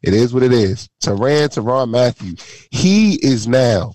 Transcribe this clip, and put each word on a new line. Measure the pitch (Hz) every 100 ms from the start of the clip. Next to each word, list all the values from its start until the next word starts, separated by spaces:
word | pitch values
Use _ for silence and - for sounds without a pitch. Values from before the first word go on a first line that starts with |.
it | -
is | 101 120
what | 127
it | 127
is. | 120 101 90 - _
Tyrann, | - 101 123 151 147
Tyrann | - 107 131 123
Mathieu. | 117 123 117 98 82 - - _
He | 120 185 202 214 180
is | 135 123 110
now | 127 123 104 78